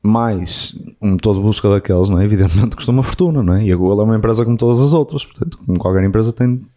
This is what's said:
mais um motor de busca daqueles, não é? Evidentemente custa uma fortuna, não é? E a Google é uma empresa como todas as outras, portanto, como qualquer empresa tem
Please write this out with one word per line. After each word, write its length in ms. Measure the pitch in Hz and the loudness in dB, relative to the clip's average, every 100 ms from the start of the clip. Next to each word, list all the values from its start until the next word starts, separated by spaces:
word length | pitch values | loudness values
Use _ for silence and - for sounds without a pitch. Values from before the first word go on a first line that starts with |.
mais 760 | 104 113 117 95 87 - - - - _ | 2 0 0 -4 -6 -8 -12 -14 -20 _
um 80 | 104 | -2
motor 240 | 92 110 | 0 0
de 80 | 98 | 0
busca 260 | 104 104 104 | 0 0 0
daqueles, 400 | 101 - 90 95 | 0 0 0 2
não 100 | 90 | 2
é? 40 | |
Evidentemente 520 | 101 104 95 87 117 - | 2 2 2 2 0 -2
custa 160 | - | -2
uma 100 | 127 | 0
fortuna, 400 | 123 - 180 151 | -2 0 0 2
não 120 | 90 | 0
é? 100 | 92 | 2
E 80 | 107 | 2
a 40 | 90 | 2
Google 240 | 92 101 | 2 2
é 40 | |
uma 120 | 110 110 | 2 2
empresa 280 | 113 113 | 0 0
como 120 | 117 117 | 0 0
todas 240 | 120 120 | 2 2
as 120 | 143 | 2
outras, 320 | 165 143 143 | 2 0 -6
portanto, 340 | - - 170 - | -10 -10 -10 -8
como 200 | - 90 | -4 -2
qualquer 260 | 92 95 | 0 0
empresa 280 | 98 104 113 | 2 0 0
tem 320 | 117 123 127 - | 0 -2 -2 -8